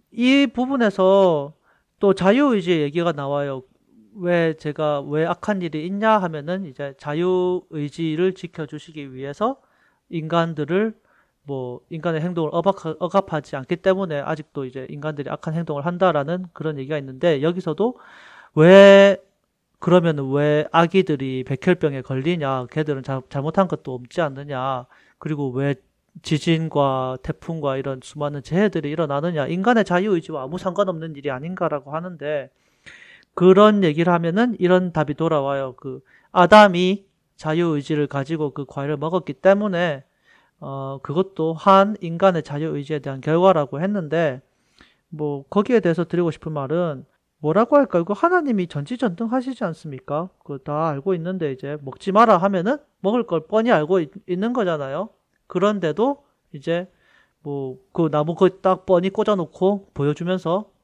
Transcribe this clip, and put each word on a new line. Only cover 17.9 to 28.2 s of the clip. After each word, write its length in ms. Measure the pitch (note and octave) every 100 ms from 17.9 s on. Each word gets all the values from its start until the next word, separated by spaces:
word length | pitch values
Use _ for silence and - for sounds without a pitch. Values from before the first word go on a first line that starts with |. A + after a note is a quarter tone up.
| - - - - - - -
왜 600 | E3 G3 G3 G3 G3 F#3 _ _ _ _ _ _
그러면은 520 | - F3+ E3+ D3+ C3+
왜 340 | C#3 D3 D3+ D3+
아기들이 720 | E3 E3+ F#3+ F#3 D3 C3 C3
백혈병에 580 | B2+ C3+ - F3+ D3+ C#3
걸리냐? 640 | B2 C3 C#3 F3 C#3 C3 B2
걔들은 320 | D#3 D3+ C3+
자-, 180 | B2+ C3+ -
잘못한 380 | C#3 C#3+ D#3+ F#3
것도 260 | D3+ -
없지 280 | B2+ B2 -
않느냐? 640 | D#3 C3+ C#3+ C3+ C3 B2+ B2 _ _ _
그리고 300 | D3+ D3+ C#3
왜 240 | B2 C#3 C3+ _ _ _ -
지진과 920 | - D3+ - E3 D#3+ D3+ C#3 C3 C3 B2+
태풍과 540 | - - - E3 C#3+ C3+
이런 220 | C#3 C3+
수많은 400 | - D3+